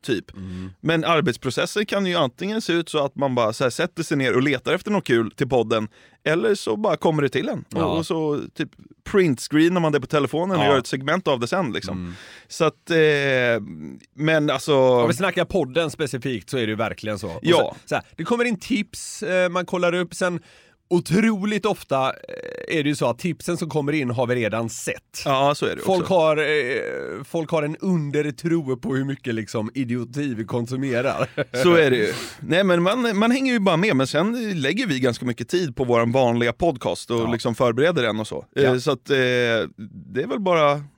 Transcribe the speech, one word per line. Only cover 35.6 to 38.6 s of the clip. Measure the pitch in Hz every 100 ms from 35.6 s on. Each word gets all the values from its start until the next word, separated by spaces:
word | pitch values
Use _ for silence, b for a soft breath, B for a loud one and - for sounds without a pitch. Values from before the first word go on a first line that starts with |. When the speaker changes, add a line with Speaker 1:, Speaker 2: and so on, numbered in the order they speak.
| 175 117
Speaker 1:
på |
våran | 127 120 117
vanliga | 123 123 117 120
podcast | 117 170 131 - 87 -
och | 120
Speaker 2:
Ja. | 117
Speaker 1:
liksom | 117 127 113
förbereder | 127 117 156 170
den | 117 107
och | 110
så. | - -
Speaker 2:
Ja. | -